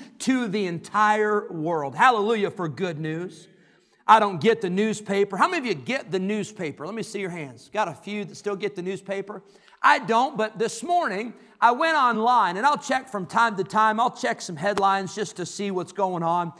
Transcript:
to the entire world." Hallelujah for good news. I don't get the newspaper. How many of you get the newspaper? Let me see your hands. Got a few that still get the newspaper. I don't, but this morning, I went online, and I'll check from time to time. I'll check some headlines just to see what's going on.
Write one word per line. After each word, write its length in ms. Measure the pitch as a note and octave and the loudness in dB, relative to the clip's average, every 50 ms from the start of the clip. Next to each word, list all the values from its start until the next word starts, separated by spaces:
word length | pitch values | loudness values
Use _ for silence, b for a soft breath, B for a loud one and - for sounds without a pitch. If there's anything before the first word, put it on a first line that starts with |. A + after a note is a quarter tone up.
| B B B _ | B B B _
to 280 | - - C4 B3+ B3 G#3 | -2 0 0 0 0 0
the 180 | F3 G#3+ G3 | 0 -2 -2
entire 840 | F3 C4+ E3 - - - G#3 G#3+ G#3+ G#3+ G#3+ G#3+ G#3+ G#3+ G#3 G#3 - | -2 -4 -6 -8 -4 0 2 4 4 4 4 2 2 2 0 -2 -4
world." 440 | F3 E3 D3+ E3 E3+ D#3 C#3+ C#3 B2 | -6 -6 -2 -2 -2 -2 -2 -4 0
Hallelujah 560 | D#3 A#3 C4 A#3+ G#3+ G3+ G#3+ A#3 G#3+ G3 F3 | 4 6 6 6 4 2 2 2 2 0 -2
for 180 | - - F3+ D#3+ | -2 -4 -4 -6
good 300 | B2+ - F#3+ F3+ D#3+ C#3+ | -4 -4 -4 -4 -4 -4
news. 500 | D#3+ D#3 D#3+ E3 F3+ G3 - - - - b b b b b b b b b b b | -6 -4 -4 -6 -6 -8 -12 -16 -20 -20 b b b b b b b b b b b
I 120 | - G#3+ A3 | 6 8 8
don't 220 | G#3+ G3+ F#3+ D#3 | 8 4 0 2
get 200 | C#3+ A3+ A3 A3+ | 4 4 4 4
the 100 | - F3+ | 0 0
newspaper. 680 | F3+ F#3+ G#3+ A3 G#3 G#3 G#3+ - G3 G3 G3+ G3 G3+ | 0 2 2 2 0 -2 -4 -4 0 0 0 0 2
How 100 | F#3+ C#4 | 2 2
many 120 | F4 F#4 E4 | 2 2 -2
of 80 | B3+ | -2
you 80 | A#3+ G3 | -2 -4
get 360 | C#3+ A#2+ - B3+ C4 - G3 | -4 -4 -4 -4 -4 -4 -4
the 80 | D#3 F#3 | -4 -2
newspaper? 680 | F#3 G3 G#3+ G#3+ F#3+ - - - F3+ D3 C3 - C#3+ | -2 -2 -2 -2 -4 -6 -6 -8 -8 -8 -8 -8 -10
Let 100 | F3 G#3+ | -10 -8
me 80 | A3+ G3+ | -8 -8
see 160 | - - G#3 | -8 -6 -6
your 100 | G3 F3 | -6 -6
hands. 380 | F3 F3 D3 C3+ A#2+ A2+ - - - | -8 -8 -10 -12 -14 -18 -20 -8 -4
Got 140 | G#3 G#3+ | -4 -4
a 80 | F3 D3+ | -4 -4
few 300 | - - G3+ G#3 G#3 G3+ | -10 -10 -10 -8 -8 -8
that 120 | D#3 - | -8 -12
still 200 | - - G#3 G3+ | -10 -8 -6 -6
get 180 | F#3+ G#3 G3 G3+ | -4 -6 -6 -6
the 80 | F3+ F3+ | -6 -6
newspaper. 600 | F#3 G3 F#3 - - G3 G3 F#3+ G3 G#3 G3 b b b b b b b b - | -6 -8 -8 -8 -8 -8 -8 -8 -10 -12 -16 b b b b b b b b 4
I 180 | C#4 D4 C#4+ | 4 4 4
don't, 360 | A#3+ E3+ A3+ A3+ B3+ D4+ D4 | 2 2 2 2 2 0 0
but 220 | G3+ A3 G#3+ - F3 | -2 -4 -4 -2 -4
this 240 | A3+ G#3+ - - A#3+ | -4 -4 -4 -6 -4
morning, 500 | E4+ F4 F4 E4 B3 F#3+ G3 A#3 A#3 - B B B B B | 0 0 2 2 0 -2 -4 -4 -6 -10 B B B B B
I 100 | G#3+ A#3 | 4 4
went 260 | B3 C4 D#4+ E4 D#4+ | 4 4 2 2 2
online, 600 | D4+ C4 A#3+ A3+ G#3+ A3 A#3+ B3 A#3 G3+ F3 F3 | 4 4 2 2 2 2 4 4 4 4 2 0
and 100 | F#3+ A#3+ | 2 2
I'll 120 | C#4+ D4 - | 2 2 0
check 300 | - - C4 C4 C4 - | -2 -2 -4 -4 -4 -4
from 180 | - G3+ F3+ | -6 -8 -6
time 300 | - - G3 A#3 A3+ G#3+ | -2 2 2 2 2 2
to 60 | F3+ F#3 | -2 -4
time. 380 | - - G#3+ A3 A3 G#3+ A3 | 0 2 2 4 4 4 2
I'll 100 | A#3+ B3 | 0 0
check 300 | - - - A#3 A3 A3+ | 0 -2 -2 -4 -2 -4
some 160 | - - F3 | -6 -10 -8
headlines 580 | C#3 F3 G3+ G#3 G3+ G3 G3 F#3+ G3 F#3+ F3+ - | -4 -2 -2 0 2 2 2 2 2 0 -4 -6
just 220 | G#3 G3+ - - | -6 -8 -6 -6
to 100 | - F3 | -8 -10
see 240 | - - - G#3 G3+ | -8 -6 -6 -4 -2
what's 220 | F#3+ F#3 E3+ F3 - | -2 -4 -4 -6 -2
going 320 | - G3 F#3 F3+ E3 E3 | -2 -2 0 0 -2 0
on. 280 | E3 E3+ F3 F3 E3+ B B | 0 0 0 0 -4 B B